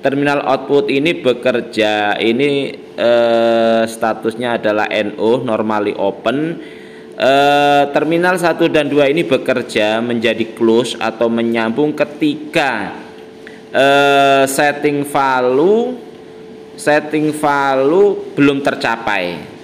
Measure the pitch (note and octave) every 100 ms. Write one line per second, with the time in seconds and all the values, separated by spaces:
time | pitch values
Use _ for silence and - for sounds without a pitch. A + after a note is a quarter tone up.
0 | C3+ C#3+ C#3+ C#3+ - C3+ - C#3+ C#3 C#3
1 | D#3 E3+ B2+ A#2+ B2+ A#2+ A2+ G#2+ G#2+ G#2+
2 | G#2 F#2+ A2 A#2+ C#3+ C#3 C3+ - - -
3 | A2+ A#2+ A#2 A#2 A#2 A2+ A2+ A2+ A2+ A2+
4 | A2+ G#2+ A2+ A2 B2 A#2 A2 G#2 G#2 G#2
5 | G#2 - G#2+ B2+ C3 A2 A2 G#2+ G#2 -
6 | G2 F#2+ - C3 D#3+ E3 - - - -
7 | - - B2 C#3 C#3+ C#3+ C#3+ C#3+ C#3+ D3+
8 | D3 E3+ F3+ F#3 E3+ D#3+ E3 D3 C#3+ C#3+
9 | C#3 D#3 - C3 - B2+ A#2 A2 G#2+ A2
10 | A#2+ A#2 A2+ A2 A2+ - A2+ A2+ B2 -
11 | A2+ A2 A#2 A#2 A#2 A#2 A2+ A#2 D3+ D3
12 | D3 - D#3 C#3+ - E3 C#3+ A2+ F#2+ -
13 | - - - - - - - A2 C#3 C#3
14 | C#3+ C#3 C#3 C#3 C3+ C3+ D3 C#3+ D3 C#3+
15 | C#3+ D3 C3+ C3 B2 C3 E3+ G#3+ B3 B3+
16 | - - - - - - - - - D3
17 | D#3 D#3 D3+ D3 D3+ C#3+ C#3 C3+ C3+ F3
18 | G3+ G3 - - C#3+ C#3 C#3 - B2+ A2+
19 | G#2+ G2+ F2+ E2 - -